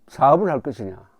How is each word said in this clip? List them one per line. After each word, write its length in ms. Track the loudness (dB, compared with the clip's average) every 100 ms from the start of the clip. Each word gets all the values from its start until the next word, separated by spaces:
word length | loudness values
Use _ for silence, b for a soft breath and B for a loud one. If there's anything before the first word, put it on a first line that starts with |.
| _
사업을 420 | 0 4 4 2
할 100 | -4
것이냐, 480 | -6 -10 -10 -12 -20 _